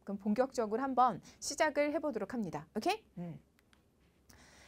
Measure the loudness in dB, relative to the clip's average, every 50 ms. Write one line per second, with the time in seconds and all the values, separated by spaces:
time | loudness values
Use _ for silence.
0 | -10 -10 -8 -4 -2 0 2 2 2 0 0 -2 -2 0 0 -2 -2 0 4 4
1 | 4 4 4 0 -8 -14 -16 -12 -10 -4 0 2 2 2 4 2 2 2 0 0
2 | -2 -2 -2 -4 -4 -4 -4 -4 -4 -4 -6 -8 -8 -8 -6 -2 0 0 0 -2
3 | -4 _ _ -12 -10 -10 -10 -14 -16 _ _ _ _ _ _ _ _ _ _ _
4 | _ _ _ _ _ -20 -20 -20 -20 -20 -20 -20 -20